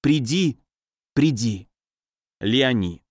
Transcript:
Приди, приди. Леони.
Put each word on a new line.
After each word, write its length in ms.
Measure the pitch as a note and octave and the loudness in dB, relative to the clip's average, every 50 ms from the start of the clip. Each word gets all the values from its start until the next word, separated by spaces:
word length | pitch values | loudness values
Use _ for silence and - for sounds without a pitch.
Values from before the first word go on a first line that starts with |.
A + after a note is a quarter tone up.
Приди, 560 | - C#3+ D3+ D3+ B2+ A2+ D3+ F#3+ F#3 D#3 - _ _ _ _ _ _ _ _ _ _ _ _ | 2 2 0 0 0 -2 0 0 0 0 -2 _ _ _ _ _ _ _ _ _ _ _ _
приди. 540 | C#3+ D3 D#3+ C#3 G#2 A#2 A#2 G#2 F#2 - _ _ _ _ _ _ _ _ _ _ _ _ _ _ _ | 2 2 2 2 0 -2 -4 -4 -6 -12 _ _ _ _ _ _ _ _ _ _ _ _ _ _ _
Леони. 600 | - G#2+ A2+ C3 C3+ C3 B2 A2 F#2+ F2 E2+ E2 _ _ | -4 0 0 2 2 2 0 0 -2 -4 -6 -10 _ _